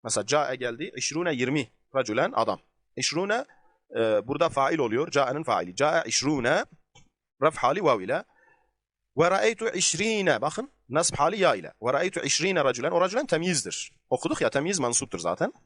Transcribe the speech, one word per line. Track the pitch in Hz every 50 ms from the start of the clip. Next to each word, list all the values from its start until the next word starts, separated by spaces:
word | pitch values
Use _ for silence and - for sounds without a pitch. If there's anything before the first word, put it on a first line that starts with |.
| -
Mesela | 117 - 110 101
câe | 104 135 151 147 135 131
geldi. | 127 123 120 120 120 151 - -
İşrûne | 131 - - 139 160 180 175 151
yirmi | 123 123 123 143 156 120 - _ _ _ _ -
racülen | 135 123 107 107 117 151 202 -
adam. | - 113 110 95 - _ _ _ _ _ _ _
İşrûne, | - 131 - 143 160 185 196 214 240 285 _ - _ _ _ _ _ _ _ -
e, | - 113 110 107 104 101
burada | 117 143 147 170 160
fail | - 139 135 139 165
oluyor. | 160 135 113 107 123 156 -
Câe'nin | - 143 139 123 131 151 160
faili. | 127 110 92 87 90 90
Câe | 98 135 151 165 165 -
işrûne, | 113 104 - 117 139 156 135 117 120 147 190 277 _ - _ _ _ _ - - _ _ _ _ _ _ _ 135
ref | 156 151
hali | - - 123 147 190 196
vav | 151 123 104
ile. | 92 98 131 175 - _ _ _ _ _ _ _ _ _ _ _ _ _ _ _ _ _ _
Ve | 127 160 175
ra'eytu | 185 196 214 220 226 - 220 226
işrîne. | - 196 180 - - 156 202 226 226 214 190 175 139 107
Bakın | 117 151 - - 247 285 _ _ _ _
nasb | 123 151 165 - -
hali | - 143 160 196 220
ya | 185 165 120
ile. | 98 82 78 - _
Ve | 107 120 135
ra'eytu | 143 175 190 - 180
işrîne | - 143 - - 156 190 190 165 143
racülen. | 135 120 120 120 156
O | 180 170
racülen | 175 185 196 247 302
temyizdir. | - - 156 165 185 175 139 - 90 - - - - _ _ _ _
Okuduk | 131 123 - 165 - -
ya, | 156 113
temyiz | - 139 147 175 202 135
mansuptur | 127 120 120 - 139 - - 87
zaten. | 85 85 87 - 165 226 370 _ _